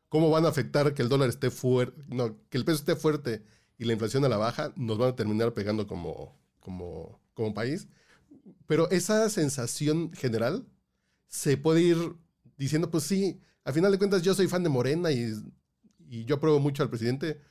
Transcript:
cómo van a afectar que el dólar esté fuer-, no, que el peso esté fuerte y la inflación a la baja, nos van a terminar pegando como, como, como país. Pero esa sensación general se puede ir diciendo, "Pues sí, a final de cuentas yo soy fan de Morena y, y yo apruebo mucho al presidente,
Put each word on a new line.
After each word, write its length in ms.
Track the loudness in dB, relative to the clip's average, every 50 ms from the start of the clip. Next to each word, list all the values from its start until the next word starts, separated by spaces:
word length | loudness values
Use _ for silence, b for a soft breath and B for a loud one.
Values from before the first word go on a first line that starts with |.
| b b
cómo 220 | 2 2 4 4
van 140 | 6 4 4
a 40 | 2
afectar 460 | 2 0 -2 0 0 2 2 2 2
que 80 | 0 0
el 60 | 2
dólar 200 | 2 2 2 2
esté 220 | 0 0 -2 -4
fuer-, 440 | -2 -2 0 0 2 2 2 0 -4 -10 -14 -8
no, 280 | -6 -4 -4 -4 -6 -10 _ _
que 80 | -6 -4
el 60 | 0
peso 140 | 0 0 0
esté 160 | 0 -2 -2
fuerte 460 | 0 0 0 0 0 -2 -6 -8 -8 -8 b b b b b b b
y 60 | -2
la 80 | -2 -2
inflación 300 | 0 -2 -2 0 0 0
a 40 | 2
la 80 | 2
baja, 360 | 0 0 -2 -2 -4 -6 -8 -6
nos 220 | -6 -4 -4 -2 0
van 120 | 0 0
a 60 | 0
terminar 380 | 0 -2 -2 0 0 0 0 -2
pegando 320 | -2 -4 -2 -2 -4 -4
como, 500 | -6 -8 -8 -8 -8 -10 -10 -12 -16 -18 _ _ _ _ _
como, 600 | _ -14 -12 -12 -10 -12 -12 -12 -14 -16 -18 -20 _ _ _
como 220 | -6 -4 -4 -4
país. 340 | -4 -4 -4 -4 -6 -8 -12 b b b b b b b b b -20 _ -20 -20 _ _
Pero 240 | -2 0 2 2 2
esa 380 | 2 0 0 2 2 2 2 2
sensación 800 | 2 0 0 0 0 -2 -4 -6 -4 -2 0 0 0 0 0 -4 -6
general 540 | -4 -4 -2 0 0 0 0 -2 -4 -8 -12 _ _ _ _ _ _ _ _ _ _ _
se 300 | _ -10 -4 0 0 0
puede 260 | 2 4 4 4 6 6
ir 320 | 6 4 4 2 -2 -6 -12 _ _ _ _ _ _ _
diciendo, 340 | -6 -4 -2 0 0 0 0
"Pues 140 | -2 -2 -2
sí, 360 | 0 0 0 0 0 -2 -6 b b b b b
a 80 | -4 0
final 180 | 2 2 4
de 80 | 4 2
cuentas 240 | 2 2 2 2 2
yo 120 | 2 2
soy 120 | 2 2
fan 160 | 0 0 0 0
de 60 | 0
Morena 420 | 2 2 0 0 0 0 0 0
y, 220 | 0 0 -2 -4 -6 -8 -10 -12 -16 _ _ _ _ _ _ _ _ _ -20 -14
y 160 | -12 -8 -4
yo 100 | -2 -2
apruebo 240 | 0 4 4 4 4
mucho 220 | 4 2 0 0 -2
al 80 | -2
presidente, 500 | -2 -2 -2 -2 -2 -2 -4 -6 -8 -8 b b